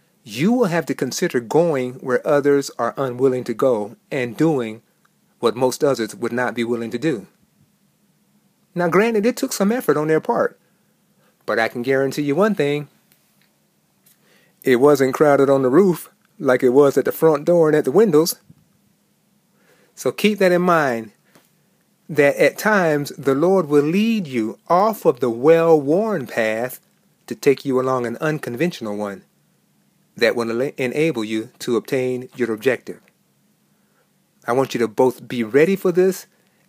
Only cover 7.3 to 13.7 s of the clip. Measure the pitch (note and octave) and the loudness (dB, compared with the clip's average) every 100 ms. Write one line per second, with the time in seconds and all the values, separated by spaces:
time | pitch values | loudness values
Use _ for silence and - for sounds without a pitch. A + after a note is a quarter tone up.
7.3 | _ _ _ _ _ _ _ _ _ _ | _ _ _ _ _ _ _ _ _ _
8.3 | _ _ _ _ F3 F3 F3 A3+ A3 A3 | _ _ _ _ -4 0 2 2 0 -2
9.3 | B3 C4+ - G3 B3 - D3 D#3 D#3 - | -2 -6 -2 -2 -2 -2 0 0 0 0
10.3 | A3 A2 - _ _ _ _ _ _ _ | -2 -2 -4 _ _ _ _ _ _ _
11.3 | _ - A2 A2+ B2 B2 C3+ C3+ C3+ D3 | _ -4 -2 -2 -4 -2 0 0 -2 -4
12.3 | C#3+ G#3+ G3 C#3+ D3 C#3+ _ _ _ _ | 0 0 0 -2 -4 -8 _ _ _ _
13.3 | _ _ _ _ | _ _ _ _